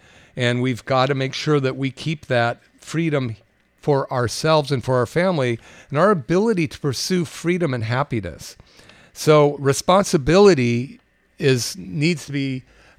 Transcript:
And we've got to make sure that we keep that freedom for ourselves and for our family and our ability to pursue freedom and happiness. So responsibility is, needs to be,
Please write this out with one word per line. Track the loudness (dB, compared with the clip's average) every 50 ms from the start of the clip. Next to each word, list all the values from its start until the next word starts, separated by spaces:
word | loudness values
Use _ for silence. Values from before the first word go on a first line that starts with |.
| _ _ _ -20 -20 _ _
And | -2 -2 0 0 0
we've | -2 -2 -4 -4 -4
got | -2 0 0 2
to | 0 0
make | -2 -4 -6 -6
sure | -4 0 0 0 2
that | 0 -2 -4
we | -4 -6 -6
keep | -6 -8 -8 -8 -8 -8 -4
that | -2 0 2 2 0 -2 -6 _ _ _ _
freedom | -14 -6 -4 -2 -2 0 0 -2 -2 -4 -6 -10 _ _ _ _ _ _ _
for | _ -2 0 0 0 0 -2
ourselves | -2 -2 -2 -2 -4 -2 0 2 2 2 2 0
and | -4 -4
for | -2 0 0
our | 0 0
family | 0 0 0 0 0 0 0 0 -2 -2 -4 -8 -16 -20 -20 -12 -6
and | 0 2
our | 2 2
ability | 2 0 0 0 0 2 2 2 0 0 -2 -4
to | -6 -6
pursue | -4 -4 -4 -4 -4 -2 -2 -2 -2
freedom | -4 -8 -6 -4 -2 -2 -2 -2 -4 -4
and | -4 -4
happiness. | -2 -2 -2 -2 -2 -4 -6 -6 -8 -10 -14 -18 -20 -20 -20 -20 _ _ -20 -20 -20 -20 -20 -20 _
So | _ -2 2 4 6 6 6 4 2 0
responsibility | 0 0 0 0 0 2 2 2 2 2 0 0 2 2 6 8 8 8 6 6 2 2 0 0 -2 -6 -12 -20 _ _ _ _ _ _ _ -2
is, | 0 2 2 0 -2 -6 -10
needs | -12 -12 -8 -4 -2 0 0 0 -2 -6
to | -6
be, | -6 -4 -4 -4 -6 -8 -10 _ _ _ _ _ _